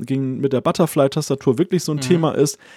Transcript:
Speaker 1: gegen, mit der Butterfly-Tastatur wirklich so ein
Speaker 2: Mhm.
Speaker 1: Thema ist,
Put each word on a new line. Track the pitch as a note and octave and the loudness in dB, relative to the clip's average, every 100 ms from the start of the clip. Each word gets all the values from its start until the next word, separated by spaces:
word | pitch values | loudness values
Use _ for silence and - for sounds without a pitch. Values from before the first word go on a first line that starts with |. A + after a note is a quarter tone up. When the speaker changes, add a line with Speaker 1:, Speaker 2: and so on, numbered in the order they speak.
Speaker 1:
gegen, | - C3+ C3 C3 | -4 -4 -2 -2
mit | C3+ | -2
der | B2 | 0
Butterfly-Tastatur | E3 - E3 D3+ C3+ D#3 - C3+ C#3 A#2+ | 0 0 2 2 2 0 -2 -2 0 0
wirklich | F3+ F3+ | 0 -2
so | - | -2
ein | D3+ | -2
Speaker 2:
Mhm. | |
Speaker 1:
Thema | C3 F3 D#3 | 2 2 2
ist, | - D3 - - | 0 0 -2 -16